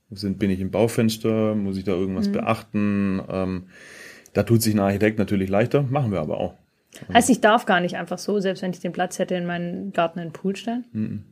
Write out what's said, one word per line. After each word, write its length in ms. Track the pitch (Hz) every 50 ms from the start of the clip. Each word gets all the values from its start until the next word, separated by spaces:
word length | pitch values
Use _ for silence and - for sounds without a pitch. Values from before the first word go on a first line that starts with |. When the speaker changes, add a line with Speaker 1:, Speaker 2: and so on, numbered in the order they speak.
| _ -
Speaker 1:
Sind, 260 | - 95 101 98 95 92
bin 140 | 107 98
ich 80 | 95 90
im 100 | 95 92
Baufenster? 840 | - 90 110 117 110 - 117 113 110 110 - 113 110 110 110 107 107
Muss 220 | 107 101 98 95 95
ich 60 | 95
da 100 | 104 92
irgendwas 340 | 85 98 95 95 92 - 202
Speaker 2:
Mhm. 60 | 202
Speaker 1:
beachten? 880 | - - 110 113 113 - - - 107 104 104 101 101 98 98 95 95 - -
Ähm, 360 | - 95 95 92 92 90 90 - - - - - - - - - - - - - -
da 100 | 101 101
tut 180 | - 117 113
sich 120 | 110 110 104
ein 40 | 104
Architekt 380 | 98 98 101 98 107 107 110 107
natürlich 320 | 101 95 104 98 95 92
leichter, 320 | 95 101 117 120 - 143 147
machen 280 | 123 127 147 139 110
wir 80 | 98 87
aber 180 | 78 78 82 -
auch. 140 | 104 92 - - _ _ _ _ _ _ - - - -
Speaker 2:
Heißt, 180 | 180 233 240 -
ich 120 | 247 -
darf 240 | - 214 214 233 -
gar 160 | - 196 175
nicht 140 | 175 175 185 -
einfach 220 | 175 - 175 180
so, 200 | - - 202 208
selbst 220 | 185 190 185 180
wenn 100 | - 185
ich 80 | 180 -
den 140 | - 180 170
Platz 260 | - 180 180 - -
hätte, 160 | 185 180 180
in 100 | 180 175
meinen 460 | 175 175 175 175 175 175 185 190 202
Garten 280 | 190 - 170 165 170 180
einen 120 | 170 165
Pool 240 | 160 - - 190 196
stellen? 300 | 196 - 233 233 247 240 - -
Speaker 1:
Mhm. 300 | 110 110 - - 104 - -